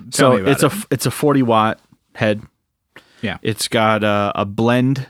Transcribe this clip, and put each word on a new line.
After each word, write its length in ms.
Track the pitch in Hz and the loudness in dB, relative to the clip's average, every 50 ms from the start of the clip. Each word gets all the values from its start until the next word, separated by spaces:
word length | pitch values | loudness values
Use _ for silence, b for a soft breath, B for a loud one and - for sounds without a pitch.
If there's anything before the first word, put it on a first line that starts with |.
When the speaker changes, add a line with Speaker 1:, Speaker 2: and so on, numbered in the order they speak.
| - 120 | -18 -10
Speaker 1:
tell 200 | - - - 131 | -2 2 4 4
Speaker 2:
So 0 | 127 | 4
Speaker 1:
me 60 | 113 | 2
about 100 | 95 113 | 2 0
Speaker 2:
it's 120 | 139 131 202 | 0 2 2
a 40 | 190 | 0
Speaker 1:
it. 40 | 190 | 0
Speaker 2:
f-, 140 | 202 - - | -4 -6 -6
it's 140 | 143 - - 131 | -6 -4 -2 -4
a 40 | |
forty 300 | - - - 147 143 139 131 | -4 -2 0 2 2 2 2
watt 360 | 117 113 110 107 110 - - _ _ _ _ _ _ _ | 2 2 2 2 2 -2 -4 _ _ _ _ _ _ _
head. 260 | - 120 107 107 107 - - _ _ _ _ _ _ _ _ _ B B B B B | -4 -2 -2 -2 -2 -6 -14 _ _ _ _ _ _ _ _ _ B B B B B
Speaker 1:
Yeah. 160 | - 104 92 - | -8 -8 -8 -6
Speaker 2:
It's 260 | - 123 110 - - - | -6 -6 -4 -4 -6 -2
got 360 | - 117 110 110 110 107 104 | 0 0 2 2 2 2 2
a, 280 | 107 104 104 101 101 - | 0 0 0 0 -2 -2
a 100 | - 104 | -4 -4
blend 600 | 101 101 107 113 117 120 127 123 131 139 131 127 - | -4 -2 -2 0 2 2 2 2 0 0 -2 -4 -10